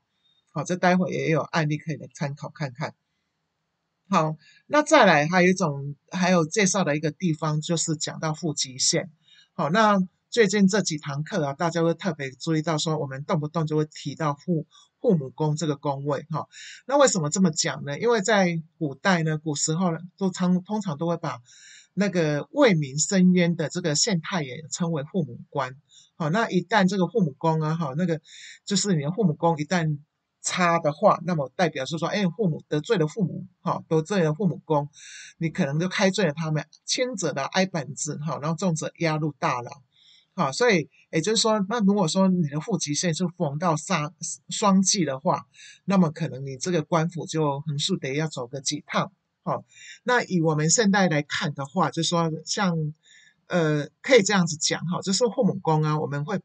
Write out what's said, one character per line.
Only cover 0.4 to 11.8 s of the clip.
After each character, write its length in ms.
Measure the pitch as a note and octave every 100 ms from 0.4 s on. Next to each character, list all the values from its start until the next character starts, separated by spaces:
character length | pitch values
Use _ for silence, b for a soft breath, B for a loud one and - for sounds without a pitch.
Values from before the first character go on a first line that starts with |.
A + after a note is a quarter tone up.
| _
好， 100 | D#3
这 140 | C#3 F3+
待 180 | F3+ F3+
会 160 | F3+
也 180 | C3+ C#3
有 120 | D#3+
案 260 | - E3+ D3+
例 100 | D3+
可 140 | -
以 60 | C3+
来 100 | C3 -
参 180 | C#3+
考 140 | C#3+ -
看 240 | - C#3+
看。 220 | B2 C3 - _ _ _ _ _ _ _ _ _ _ -
好， 260 | F#3+ D#3 D#3 b b -
那 160 | D4
再 240 | D4+ D#4 G3+
来 220 | D3+ D3+
还 160 | F3+
有 60 | F3+
一 40 |
种， 420 | F#3+ E3+ C#3 C#3+ C#3+ _
还 220 | F3+ F3+
有 120 | F#3
介 220 | D#3 A3 G3
绍 180 | G3+
的 140 | D3+ D3+
一 20 |
个 120 | D#3
地 200 | D3+ F#3
方 300 | D3+ D#3 D3+
就 160 | D3+ E3
是 180 | - D#3
讲 240 | - D3
到 140 | D#3+
父 220 | D3+ E3 C#3+
极 240 | C3+ B2+
线。 320 | - D#3+ - - b b b
好， 160 | - D3
那 300 | G#3 G#3+ G3 F#3 _ _
最 160 | A#3+ G3+
近 200 | G#3 F#3+
这 140 | G3+
几 160 | F#3 D3+
堂 260 | D3+ C#3+
课 220 | D#3 G3+ C#3+
啊， 80 |
大 160 | C#3+ E3+
家 140 | E3